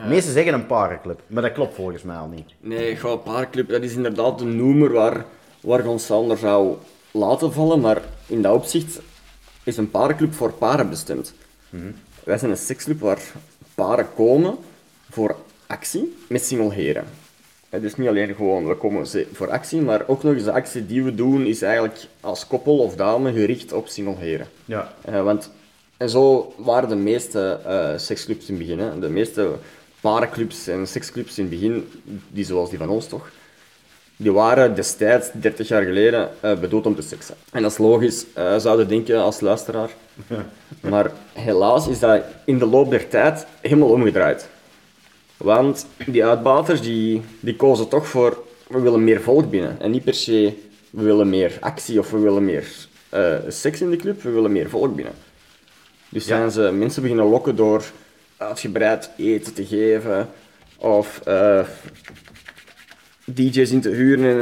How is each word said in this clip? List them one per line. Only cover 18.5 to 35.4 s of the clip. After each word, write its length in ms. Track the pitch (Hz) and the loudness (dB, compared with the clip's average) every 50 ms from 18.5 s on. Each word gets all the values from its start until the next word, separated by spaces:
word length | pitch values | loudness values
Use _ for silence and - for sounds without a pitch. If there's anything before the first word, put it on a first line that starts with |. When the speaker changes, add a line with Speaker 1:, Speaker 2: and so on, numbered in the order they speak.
| 95 90 80 78 | 0 0 0 -2
Speaker 1:
we 60 | 92 | -2
komen 320 | - - 104 101 90 71 | -2 -2 -2 -2 -4 -4
ze-, 200 | - - 92 - - | -4 -4 -6 -6 -6
voor 180 | - - 95 - | -8 -8 -6 -6
actie, 300 | - 127 - - 160 160 | -6 -6 -6 -4 -4 -2
maar 240 | 147 120 110 104 - | 0 0 0 0 0
ook 160 | - 135 135 | -2 -2 0
nog 120 | - 151 143 | 0 0 0
eens 100 | 120 101 | 0 0
de 80 | 110 | -2
actie 340 | - 131 135 - - 123 107 | -2 -2 -2 -4 -6 -10 -8
die 160 | 90 117 131 131 | -4 -4 -2 -2
we 100 | 131 113 | -2 -2
doen 320 | 104 120 131 135 139 131 | -2 0 2 2 2 0
is 160 | 107 110 107 | 0 -2 -2
eigenlijk 340 | 95 98 113 117 113 107 - - - - _ _ | -2 -2 0 0 -2 -2 -6 -10 -20 -20 _ _
als 260 | - 104 90 - - | -10 -8 -8 -8 -6
koppel 320 | - 131 127 - 147 151 139 | -6 -6 -2 2 2 2 2
of 180 | 120 98 87 | 2 0 -2
dame 360 | - 95 104 113 123 135 131 | -2 0 0 0 0 0 0
gericht 400 | 117 113 104 107 127 120 - - | 0 0 0 0 0 -4 -6 -8
op 160 | - 110 113 - | -8 -8 -8 -8
single 280 | - 107 101 101 92 92 | -10 -10 -8 -8 -8 -8
heren. 280 | 87 82 80 - - - _ _ _ | -6 -6 -6 -6 -8 -12 _ _ _
Speaker 2:
Ja. 300 | - 110 104 - - - - - | -10 -8 -8 -8 -10 -14 -18 -10
Speaker 1:
Eh, 180 | - 107 98 | -6 -4 -2
want, 280 | 95 104 104 104 - - - _ _ _ _ _ _ _ _ | 0 0 0 -2 -4 -10 -20 _ _ _ _ _ _ _ _
en 120 | - 123 117 | -8 -4 0
zo 440 | 113 131 135 135 131 123 - - - | 2 4 6 6 6 4 2 -4 -10
waren 320 | - 113 123 117 127 131 110 | -6 -2 0 0 2 0 0
de 60 | 107 | 0
meeste, 640 | 101 98 104 113 117 - - - 104 95 95 - - - | -2 0 0 -2 -2 -4 -6 -4 -4 -2 -2 -4 -4 -6
eh, 320 | 90 95 95 82 76 76 85 | -4 -2 -2 -2 -2 -4 -6
seksclubs 500 | - - 107 - - - 107 - - - | -6 -8 -8 -8 -8 -8 -10 -10 -10 -10
in 60 | 98 | -10
het 120 | 85 82 | -8 -8
begin, 120 | 85 85 85 | -8 -6 -6
hè. 200 | 107 110 76 87 | -6 -6 -6 -6
De 100 | 92 76 | -6 -4
meeste 420 | 80 98 113 110 - 110 101 82 69 - - - - - _ _ _ _ | -2 -2 -4 -2 -2 -4 -2 -2 -4 -6 -12 -18 -20 -20 _ _ _ _
parenclubs 680 | - 107 107 117 120 - - 117 113 107 - - - | -2 0 0 0 0 -2 -4 -4 -6 -6 -8 -10 -8
en 200 | 95 87 95 95 | -6 -6 -6 -6
seksclubs 520 | - - - - - - 120 113 - - 104 | -6 -8 -8 -10 -10 -10 -12 -12 -10 -8 -6
in 60 | 95 | -6
het 80 | 87 82 85 | -6 -4 -4
begin, 280 | 98 113 117 110 - - - - - - 104 98 - - | -2 -2 -2 -4 -6 -10 -14 -20 -18 -16 -16 -16 -16 -10
die 160 | - 101 95 | -8 -8 -6
zoals 240 | 80 90 90 87 87 | -4 -2 -2 -2 -4
die 80 | 95 78 | -6 -6
van 100 | 80 87 | -4 -2
ons 180 | 104 113 - | -4 -4 -4
toch, 240 | - - - - - - - - _ _ _ _ _ _ _ _ _ _ _ _ _ _ | -8 -12 -14 -14 -16 -20 -20 -20 _ _ _ _ _ _ _ _ _ _ _ _ _ _
die 160 | - 107 104 | -4 0 2
waren 420 | 95 104 110 113 127 135 127 117 104 | 4 4 4 4 6 6 4 4 2
destijds, 540 | 98 - - - - 107 107 123 123 - - | 0 -4 -4 -2 0 2 4 4 2 2 -2
dertig 360 | - 110 | -6 -2